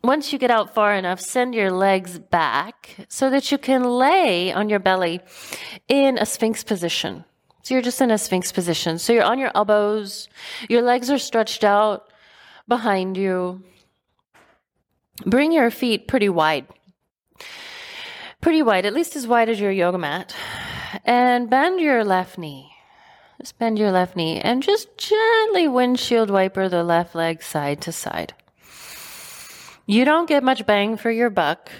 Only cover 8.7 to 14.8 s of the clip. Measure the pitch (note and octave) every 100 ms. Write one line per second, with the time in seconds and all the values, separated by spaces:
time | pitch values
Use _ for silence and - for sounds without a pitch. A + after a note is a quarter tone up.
8.7 | D#3+ F3 E3 - A#3 C4+ C4 C4+ - G#3
9.7 | G#3 G#3 G#3+ G3 - - - - - A#3
10.7 | A#3 A#3+ B3 B3 C#4 - A3+ G#3+ - G#3
11.7 | G3+ G#3+ G3+ _ _ _ - - - -
12.7 | A#3+ A3 F#3+ F#3 F#3+ G3 F#3 F3+ F#3 F#3
13.7 | _ _ _ _ _ _ _ _ _ _
14.7 | _